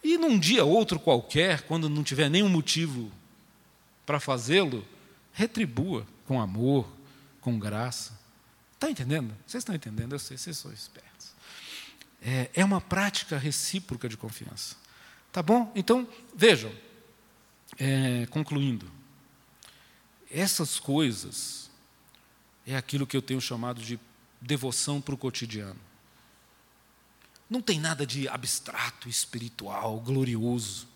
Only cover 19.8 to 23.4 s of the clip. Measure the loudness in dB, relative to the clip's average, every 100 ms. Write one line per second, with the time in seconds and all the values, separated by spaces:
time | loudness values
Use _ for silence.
19.8 | -20 _ _ _ -10 -2 0 0 -2 -2
20.8 | 0 2 2 0 -8 -10 -10 -10 -16 _
21.8 | _ _ _ _ _ _ _ _ -6 -6
22.8 | -2 -4 0 -2 -2 -4